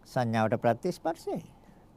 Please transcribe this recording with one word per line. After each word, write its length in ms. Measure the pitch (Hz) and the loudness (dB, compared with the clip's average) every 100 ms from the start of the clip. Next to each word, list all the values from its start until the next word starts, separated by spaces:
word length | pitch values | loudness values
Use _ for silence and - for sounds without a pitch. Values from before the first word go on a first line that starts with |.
සංඥාවට 540 | - 131 120 113 110 120 | -6 -2 0 2 2 2
ප්‍රත්‍ය 340 | 117 117 180 | 2 2 -2
ස්පර්ශයයි. 500 | - 320 339 403 277 - - - - - | -4 -4 -4 -6 -6 -8 -20 -20 -20 -20